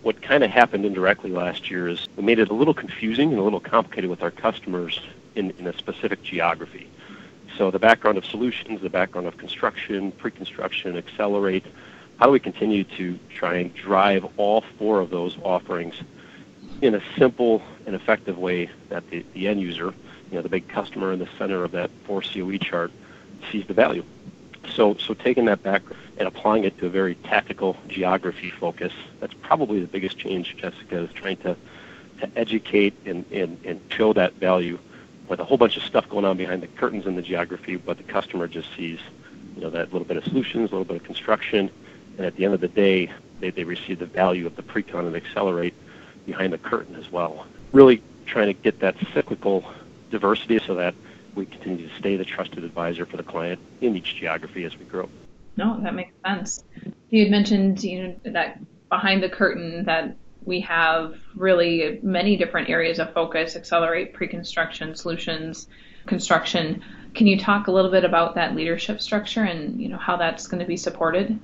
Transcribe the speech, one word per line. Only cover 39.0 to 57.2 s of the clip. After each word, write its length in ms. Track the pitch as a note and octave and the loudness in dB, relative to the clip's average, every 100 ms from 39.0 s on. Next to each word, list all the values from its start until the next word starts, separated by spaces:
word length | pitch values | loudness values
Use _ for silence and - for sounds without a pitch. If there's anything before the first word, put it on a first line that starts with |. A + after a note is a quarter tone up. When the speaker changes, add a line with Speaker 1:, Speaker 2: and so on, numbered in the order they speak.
| - - - - - - | -14 -20 -20 -20 -16 -10
Speaker 1:
you 60 | |
know, 80 | E2 | -6
that 240 | E2+ E2 | -6 -4
little 140 | F#2 E2 | -4 -4
bit 100 | E2 | -4
of 80 | - | -2
solutions, 460 | C3+ A#2+ - A2 | -2 -2 -2 -2
a 20 | |
little 100 | G2 | -2
bit 140 | F#2+ E2+ | -4 -8
of 60 | |
construction, 680 | - - - A2 - G#2+ G2 - - - - - | -8 -8 -2 -2 0 -2 -2 -8 -20 -20 -18 -6
and 80 | F#2 | -6
at 100 | - | 0
the 80 | |
end 100 | F#2+ | 0
of 60 | G2 | 2
the 80 | F2 | 0
day, 420 | G#2+ G2 F#2+ E2+ - - - | 2 4 4 0 -8 -20 -8
they, 120 | F#2 | -6
they 120 | F2+ | -6
receive 360 | E2+ F2 - F2+ | -6 -8 -8 -8
the 60 | E2 | -6
value 400 | F#2 F#2 F#2 E2+ | 2 2 2 -4
of 100 | - | -10
the 60 | |
pre-con 420 | - A2 G2 F#2 F2 | -6 -6 -4 -4 -4
and 100 | E2 | -6
Accelerate 600 | - G#2+ G2+ F2 F2+ - - - - - G2+ | -6 -2 0 0 -4 -6 -20 -20 -20 -16 -12
behind 260 | F#2+ F#2+ | -4 -2
the 60 | D#2+ | -4
curtain 380 | - A#2 - E2 | -4 -6 -6 -16
as 140 | D#2+ | -8
well. 360 | F2 E2 D#2 - - - | -4 -4 -6 -16 -20 4
Really 300 | C3+ C3+ A#2 - - - | 10 12 10 2 -18 -6
trying 220 | A#2+ G#2 | 0 2
to 60 | |
get 260 | F#2+ A2 - | 2 0 2
that 160 | F#2+ - - | 0 0 -2
cyclical 500 | - - G#2+ G2+ F#2+ - - - - - | -2 -2 -2 0 0 -2 -18 -20 -20 -8
diversity 500 | G#2+ G2 G#2+ - A2+ - | 0 2 2 2 0 2
so 80 | |
that 220 | F2+ F2+ - - - - G2+ | -2 -2 -4 -18 -20 -12 -8
we 100 | F#2+ | -8
continue 420 | - - F2+ D#2+ | -10 -8 -6 -8
to 80 | - | -6
stay 180 | G2 G2 | -2 -2
the 100 | F#2 | -4
trusted 380 | - F#2 - | -6 -8 -8
advisor 420 | E2+ E2+ E2+ E2+ F2 | -10 -6 -4 -4 -8
for 120 | E2+ | -10
the 60 | |
client 360 | E2 F2 E2+ F2+ - - | -8 -6 -4 -6 -10 -2
in 140 | B2 F#2+ | -2 -2
each 200 | - - | -6 -6
geography 480 | E2+ D#2+ D#2 F#2+ | -6 -6 -6 -10
as 120 | E2 - | -10 -12
we 80 | - | -10
grow. 220 | F#2 F#2 - - - - - | -8 -8 -12 -20 -20 -12 -2
Speaker 2:
No, 240 | G#3 A3+ | -2 -2
that 120 | F#3 | -6
makes 200 | G3 F3+ _ F#3 | -6 -10 _ -6
sense. 380 | G3 - - - - - - _ | -4 -6 -10 -12 -16 -16 -16 _
You 140 | A3 | 6